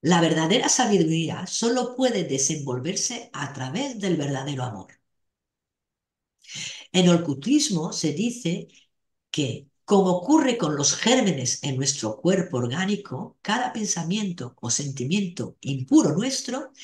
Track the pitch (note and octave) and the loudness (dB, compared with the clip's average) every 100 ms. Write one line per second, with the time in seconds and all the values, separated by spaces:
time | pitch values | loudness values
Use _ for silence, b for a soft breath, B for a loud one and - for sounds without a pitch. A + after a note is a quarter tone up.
0 | D3 F3 E3 D#3+ D#3+ F3+ E3 - A3 G3+ | 4 4 4 4 2 2 2 2 4 4
1 | D#3+ D#3+ D#3+ E3 F#3 - A#3 B3+ A#3+ - | 4 2 0 -4 -6 -2 0 0 -2 0
2 | B3+ G#3+ D3+ C3+ C3+ D3+ C3+ B2 C3+ G3 | 0 2 -2 -2 0 -2 -4 -6 -4 -4
3 | - A#3 - C#3 C#3+ C#3 C3 E3 C#4 A3+ | -4 -6 -10 -10 -8 -8 -6 -4 -6 -4
4 | F#3+ D#3+ C#3+ C3+ C#3 C#3 B2 G2+ F2 _ | -2 0 0 -4 -4 -4 -6 -8 -14 _
5 | _ _ _ _ _ _ _ _ _ _ | _ _ _ _ _ _ _ _ _ _
6 | _ _ _ _ B B B B B F3+ | _ _ _ _ B B B B B 4
7 | F3+ E3+ E3 C3+ G#3 D4 - F3+ E3 G#3+ | 6 6 2 -4 2 2 2 -2 -2 -2
8 | D#3+ C#3+ A#3 A#3 E3+ F#3 - b b _ | -2 0 -2 -2 -4 -4 -6 b b _
9 | _ _ _ - C3+ G#2+ - _ - G3+ | _ _ _ -4 -4 -4 -12 _ 2 4
10 | F#3 F3+ F3+ D#4 C4 A#3 D#3 D3 - - | 4 2 4 4 4 0 0 0 0 0
11 | A3 B3+ G3+ C#3+ B2 - C#3+ B2+ C#3 - | 4 4 4 0 -2 -4 -4 -2 -2 -2
12 | A2 - E3 F#3+ F3 B2+ A#2+ C#3 F#3+ G3+ | -6 -2 0 0 0 -4 -4 -2 -2 -4
13 | - C3 G#3 _ - A3+ B3 A#3 G3+ - | -6 -10 -12 _ -4 -2 -2 -6 -4 -4
14 | D#3+ G#3 G3+ F3 A#2+ _ A#2+ - D3 B2+ | -2 -4 -4 -6 -12 _ -4 -4 -4 -6
15 | B2+ G3 F#3+ F3 B2 - - C#3 B2+ D4+ | -2 -2 -2 -6 -10 -8 -6 -6 4 6
16 | G3+ D#3 B3 C4 - B3+ C#4+ B | 6 2 -2 -4 -6 -8 -8 B